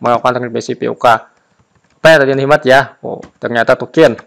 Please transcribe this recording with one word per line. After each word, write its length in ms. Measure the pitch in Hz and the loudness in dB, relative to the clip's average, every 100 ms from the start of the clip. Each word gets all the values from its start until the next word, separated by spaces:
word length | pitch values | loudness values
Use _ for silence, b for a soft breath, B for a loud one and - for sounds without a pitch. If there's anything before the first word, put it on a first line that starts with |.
melakukan 400 | 120 117 127 123 | -4 -2 -2 -4
revisi 320 | 123 113 117 | -8 -10 -10
P 160 | 120 120 | -8 -8
O 80 | 117 | -2
K. 320 | 123 110 - _ _ _ _ _ _ _ | 0 0 -4 _ _ _ _ _ _ _
Apa 160 | 160 156 | 2 4
yang 0 | |
tadi 160 | 135 135 | 2 -2
dihemat 260 | 139 147 127 | 0 0 2
ya? 120 | 135 123 _ | 2 2 _
Oh, 160 | 123 - - _ | -14 -14 -16 _
ternyata 400 | - 117 117 127 | -6 -2 0 -2
tukin. 320 | 123 160 147 107 | -2 2 2 0